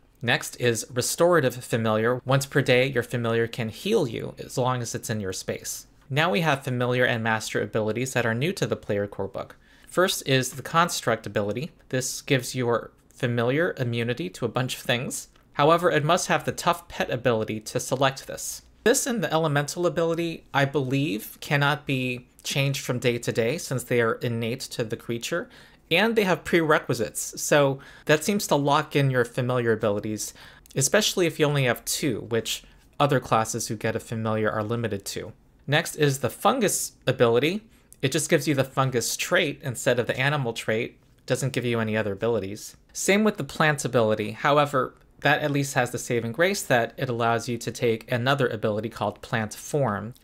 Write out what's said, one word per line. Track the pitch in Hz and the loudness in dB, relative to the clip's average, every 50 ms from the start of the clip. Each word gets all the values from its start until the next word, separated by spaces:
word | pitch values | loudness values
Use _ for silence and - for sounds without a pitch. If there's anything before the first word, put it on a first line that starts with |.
| _ _ _ - | _ _ _ -6
Next | - 117 131 156 - - - | -2 0 0 0 -2 -6 -6
is | - 127 120 113 110 - - | 0 0 0 2 0 -4 -6
Restorative | 120 123 117 - - - 170 175 180 160 135 127 123 | -4 -4 -2 -2 2 4 4 6 6 6 4 2 0
Familiar. | 123 - - - 117 113 113 107 110 110 120 127 123 - | -2 -6 -2 -2 0 2 2 2 2 2 2 0 0 0
Once | 127 135 139 139 | 2 2 2 2
per | - - 147 | 2 0 0
day, | 139 143 127 123 127 | 4 4 4 4 4
your | 139 135 123 | 2 0 -2
familiar | 113 - - 123 117 113 117 117 117 | -2 -2 -2 -2 0 0 2 2 0
can | 113 - - 117 110 | 0 -2 -6 -6 -6
heal | 104 - - 190 220 220 160 117 | -6 -6 -4 0 0 0 0 0
you | 110 107 - - - - | -4 -6 -8 -8 -10 -12
as | - - - | -12 -8 -4
long | 139 123 127 127 123 | -2 0 0 0 -2
as | 117 110 - | -4 -6 -6
it's | 117 - - | -8 -6 -4
in | 113 107 | -4 -4
your | 101 92 95 | -4 -6 -6
space. | - - - 104 - - - - - - - _ _ - - | -6 -6 -6 -8 -6 -6 -10 -12 -12 -14 -18 _ _ -10 -4
Now | 135 143 160 175 | -2 0 0 2
we | 202 196 | 2 0
have | 165 156 139 135 - | 2 2 0 0 -2
familiar | 135 127 123 123 120 123 127 127 | -4 -2 -2 0 0 2 2 2
and | 113 120 113 | 2 2 0
master | 113 113 110 110 107 - - 120 | 0 0 0 0 -2 -4 -4 -4
abilities | 104 104 - 117 107 107 110 117 127 131 - | -4 -2 -2 -2 0 0 -2 -2 -4 -2 -2
that | 123 117 | 0 0
are | 117 113 | 0 0
new | 117 139 170 196 | 0 -2 -2 -2
to | - 143 | -2 -2
the | 110 113 | -2 -2
Player | - - - 107 101 101 | -4 -4 -2 -2 -2 -2
Core | 101 - - 98 95 | -4 -4 -8 -8 -8
book. | - - - - - _ _ _ - - - | -6 -10 -12 -12 -16 _ _ _ -20 -20 -16
First | - - - 180 - - - - | -4 0 2 2 2 2 -2 0
is | - 135 131 127 - | 2 2 2 2 0
the | - 135 | -6 -10
Construct | 120 - - 165 170 175 - - - 127 113 - - | -8 0 2 2 2 2 0 -2 0 0 0 0 -2
ability. | 104 101 110 101 104 104 123 147 175 - _ - - | -4 -2 -2 0 -2 -2 -4 -6 -10 -12 _ -10 -4
This | - 127 - - - - | -4 -2 -2 -2 -6 -6
gives | - - 143 127 123 - - | -2 0 0 0 0 -2 -4
your | 127 123 117 117 - - - _ _ _ _ | -2 0 0 0 0 -2 -6 _ _ _ _
familiar | - - - 120 120 120 117 123 135 147 170 185 - | -10 -4 -2 -2 0 0 0 0 2 2 0 0 -2
immunity | - 131 120 117 117 117 120 120 - 170 180 | -2 -4 -2 -2 -2 -2 -4 -4 -4 -6 -8
to | - - - | -6 -4 -4
a | 113 | -2
bunch | 107 127 131 123 - | -2 -2 -2 -2 -4
of | - | -6
things. | - - 123 117 135 - - - - - _ _ _ _ | -4 -2 -2 -2 -2 -6 -8 -10 -12 -14 _ _ _ _
However, | - - 147 156 165 170 170 175 | 0 4 6 6 6 6 4 4
it | 151 156 139 | 4 4 4
must | 151 175 180 - - | 4 2 2 2 2
have | 175 151 - | 0 0 0
the | - | -2
Tough | - - - 175 175 - - - | -6 -2 0 0 0 0 -2 -10
Pet | - - 190 - | -6 -4 -4 -2
ability | 139 120 - 131 117 110 110 107 110 110 | -2 0 0 2 2 2 0 -2 -6 -8
to | - - - 123 | -8 -6 -6 -4
select | - - - 123 139 131 135 - - | -4 -2 0 2 2 0 0 -2 -12
this. | - - - - - - - - - - _ - | -12 -12 -10 -10 -10 -10 -12 -16 -20 -10 _ 2
This | 214 269 277 - | 2 2 2 2
and | 285 240 233 | -2 -2 -2
the | 160 - | 0 0
Elemental | 151 160 165 156 143 147 151 143 - 180 175 | 2 2 2 2 2 2 0 -2 -2 -2 0
ability, | 175 156 175 165 165 165 165 170 170 165 - - - - | 0 0 0 0 0 0 0 -2 -4 -6 -8 -10 -2 2
I | 135 139 | 2 2
believe, | 135 143 151 131 127 139 139 139 165 190 220 - - - - | 2 2 0 0 0 0 0 0 0 -2 -4 -8 -10 -16 -12
cannot | - - 156 143 143 143 147 143 - | -4 -2 0 2 2 2 0 0 -2
be | - 139 131 127 127 123 123 - _ _ _ | -4 -2 -2 -2 -4 -6 -8 -10 _ _ _
changed | - - - 143 139 139 135 - | -8 -4 -2 0 0 0 -2 -4
from | - - 131 120 | -4 -4 -4 0
day | - 127 120 120 | 0 0 0 0
to | - - | -2 -2
day | 113 - 113 117 143 175 | 0 2 2 0 0 -2
since | - - 139 123 - | -4 -4 -4 -4 -2
they | - 127 120 | 0 2 2
are | 117 113 117 | 2 2 0
innate | - - 123 117 117 120 113 120 120 | 0 -2 -4 -2 -2 -2 -4 -6 -6
to | - - - - 120 | -8 -10 -6 -4 -4
the | 107 - | -4 -4
creature, | - - - 117 117 120 - 170 175 247 - - - - - - _ _ - | -8 -6 -6 -6 -6 -4 -4 -4 -4 -6 -8 -14 -20 -20 -20 -20 _ _ 0
and | 160 175 208 233 226 | 2 2 4 4 2
they | 220 202 | 2 2
have | 185 175 156 - | 2 2 0 0
prerequisites, | - - 170 160 151 151 165 - - 131 117 104 - - - - - - - | 2 2 2 4 6 4 4 2 0 -2 -2 -2 -4 -4 -8 -10 -10 -8 -6
so | - - 165 147 143 139 135 139 - - - - - | 0 4 4 6 6 4 2 -2 -8 -18 -20 -6 0
that | - 151 151 - | 2 2 2 2
seems | - 202 208 - | 0 0 0 0
to | - 165 | 2 2
lock | 143 143 143 139 151 147 - - | 2 4 4 4 2 2 2 2
in | 147 139 135 | 2 2 4
your | 131 127 117 | 4 2 0
familiar | - - - 123 123 127 127 120 117 | 0 0 -4 -2 0 0 2 2 2
abilities, | 113 107 117 107 101 104 104 110 107 104 - - - - - - - - - - - | 2 2 2 0 0 0 -2 -4 -6 -6 -6 -10 -12 -16 -20 -20 -20 -20 -16 -8 -2
especially | - 135 - - 208 208 - - 202 180 | -2 0 2 4 4 2 2 2 2 0
if | 160 - - | 2 2 2
you | 151 | 2
only | 143 147 143 131 | 2 4 2 2
have | 123 117 - - | 2 0 0 -2
two, | - - - - 147 110 95 - 107 | -6 -4 -2 0 -2 -2 -2 -4 -2
which | 117 110 - - - - - - - - _ _ _ - | -2 -2 0 -2 -6 -8 -8 -16 -20 -20 _ _ _ 0
other | 147 139 143 123 | 2 2 2 2
classes | - - 127 113 110 - - 117 - - | 2 2 2 2 2 2 -2 -4 -4 -6
who | 117 | -6
get | 104 - 113 110 | -4 -2 -2 -2
a | 110 | -4
familiar | - - 117 113 110 110 110 110 107 107 | -6 -6 -6 -4 -2 -2 0 0 0 0
are | - 110 107 | 0 0 -2
limited | 107 117 117 117 107 101 98 - | -2 -2 -2 -2 -2 -4 -4 -6
to. | - - 90 85 95 - _ _ _ _ _ - | -8 -8 -8 -10 -12 -14 _ _ _ _ _ -4
Next | - 139 156 170 - - | 0 0 0 0 -2 0
is | - 151 143 135 139 | 2 2 2 2 2
the | - 113 | -2 -4
Fungus | - - - 202 240 277 220 165 135 - - - - _ - | -2 2 2 2 2 2 2 0 0 -2 -4 -6 -10 _ -2
ability. | - 123 - 123 117 117 120 131 156 185 214 - - _ _ _ _ - - | -2 2 4 4 6 6 4 4 2 0 -2 -8 -12 _ _ _ _ -12 -4
It | - 131 | -4 -2
just | - 160 143 - | 0 0 0 2
gives | 175 156 139 160 | 2 2 2 2
you | 147 | 2
the | 131 131 | 2 0
fungus | 135 - - 131 131 123 117 110 - - | 0 0 0 0 2 2 0 -2 -2 -4
trait | - - - 180 185 190 143 143 - | -4 -2 0 2 2 2 0 -4 -6
instead | - 139 113 - - 139 123 123 | -8 -8 -6 -2 0 0 2 2
of | 110 | 0
the | - - - | -2 -2 0
animal | 131 143 151 147 131 117 | 0 0 0 0 -2 -4
trait, | 113 - - - 110 110 127 - - _ _ _ _ _ - | -4 -4 -2 -2 0 0 -2 -4 -8 _ _ _ _ _ -4
doesn't | - 131 - 143 127 | -4 -2 -2 -2 -2
give | 135 127 117 | -2 -2 -2
you | 123 117 113 | 0 0 0
any | 110 110 107 | 0 0 0
other | 110 107 104 | 0 0 -2
abilities. | 98 95 113 117 120 107 92 95 104 110 - - - - _ _ | -2 -2 0 0 0 0 -2 -4 -8 -10 -14 -18 -20 -20 _ _
Same | - - - - 190 208 220 | -10 -4 0 2 2 4 4
with | 214 208 | 2 0
the | - 139 | -2 -8
Plant | 139 - - 165 156 151 143 - | -8 -2 0 2 2 2 0 -2
ability. | 120 120 127 113 107 110 107 107 107 | 0 2 2 4 4 2 0 -2 -6
However, | 110 - - 151 143 147 147 139 139 131 123 120 - _ _ _ _ - | -6 -2 2 2 4 4 4 2 0 -2 -2 -2 -6 _ _ _ _ -2
that | - 143 151 135 | 2 2 2 2
at | 147 147 | 0 0
least | 139 143 139 139 - | 0 0 -2 0 0
has | 139 123 117 | 0 0 0
the | - - | -2 -6
saving | - - 127 120 110 117 | -4 -2 -2 -2 -2 -2
grace | 117 - 170 190 202 196 | 0 2 2 2 2 0
that | - - 135 117 117 - - | 0 2 2 2 2 0 -2
it | - 143 123 | -6 -4 -4
allows | 120 117 117 113 117 117 110 - | -2 0 2 2 2 0 0 -4
you | 120 117 | -6 -6
to | - 120 | -6 -8
take | 113 - 135 120 113 113 - - | -6 -2 0 0 0 0 -2 -4
another | 127 120 120 131 143 139 - | -4 -2 0 0 2 2 2
ability | - 117 107 - 110 104 107 107 113 | 0 0 -2 -2 -2 -2 -2 -4 -6
called | - - 107 104 - - | -6 -4 -4 -4 -4 -6
Plant | - - - 113 110 104 | -10 -6 -4 -4 -4 -4
Form | - - - - - 151 135 117 101 98 104 113 127 _ | -8 -12 -10 -4 -2 0 0 0 0 -2 -6 -8 -14 _